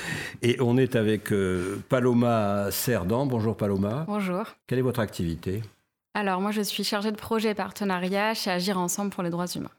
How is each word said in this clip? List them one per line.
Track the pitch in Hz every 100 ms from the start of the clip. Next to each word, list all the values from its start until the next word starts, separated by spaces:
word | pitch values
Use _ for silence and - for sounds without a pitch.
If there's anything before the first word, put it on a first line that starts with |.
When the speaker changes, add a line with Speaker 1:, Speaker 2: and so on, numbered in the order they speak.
| - - - -
Speaker 1:
Et | 117 120
on | 120 123
est | 127 120
avec, | 107 107 -
euh, | 104 95 92 90 101 101
Paloma | 131 123 120 120 113 101 101 101
Cerdan. | 92 - 113 87 117
Bonjour | 139 120 110 104
Paloma. | 107 98 101 120 165
Speaker 2:
Bonjour. | 208 190 180 220 - -
Speaker 1:
Quelle | 127
est |
votre | 127 117
activité ? | 104 - 85 82 - 98 110 - _ _ _
Speaker 2:
Alors | 202 202 185
moi | 196
je | 214
suis | 196 -
chargée | 202 208 214
de | 208
projet | - 226 220
et |
partenariat | 208 196 - 202 180 185 196 214
chez | 220 -
Agir | 180 180 185
Ensemble | 180 - 202
pour | 196
les | 175
droits | 170 175
humains. | - -